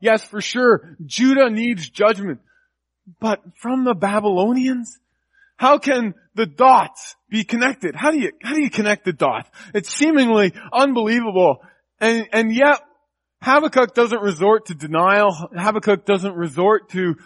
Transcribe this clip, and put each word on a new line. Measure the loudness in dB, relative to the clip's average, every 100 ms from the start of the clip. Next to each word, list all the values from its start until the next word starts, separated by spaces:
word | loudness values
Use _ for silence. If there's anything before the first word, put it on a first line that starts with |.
Yes, | 0 0 -2
for | -10
sure. | -6 0 2 2 -2 -18 -12
Judah | 0 2 4 2
needs | 2 -2 -4 -8
judgment. | 0 0 0 -4 -10 _ _ _ _ _ _ _ _
But | -4 -4 -8 _
from | -6 -4 -2
the |
Babylonians? | -2 -2 -2 0 0 0 0 -2 -4 -8 -16 _ _ _ _ _ -2
How | 2 2
can | 2 -2 -2 -8 _ -6
the | -4
dots | 2 6 6 2 -8 -20 -20 _
be | -6
connected? | -4 -2 -2 -2 -8 -4
How | -2
do | -2
you, | -4 -6
how | -6 -4
do |
you | -2
connect | -2 -2 -2 -4
the |
dots? | -2 -2 -2 -8 -20 -8
It's | -8 -6
seemingly | -2 2 2 2 2 0 -2 -6
unbelievable. | 0 0 0 -2 -2 -2 2 2 0 _ _ _ _
And, | -2 -2 -2
and | -2 -2
yet, | 2 2 2 -2 _ _ _ _ _
Habakkuk | 0 2 2 0 0
doesn't | 0 0 -2
resort | -4 0 2 2 -2
to | -12
denial. | -6 0 2 4 2 0 -8
Habakkuk | -6 -4 -2 0 -2 0
doesn't | -2 -2 -6
resort | -6 -2 2 0 -2
to | -4 -4 -4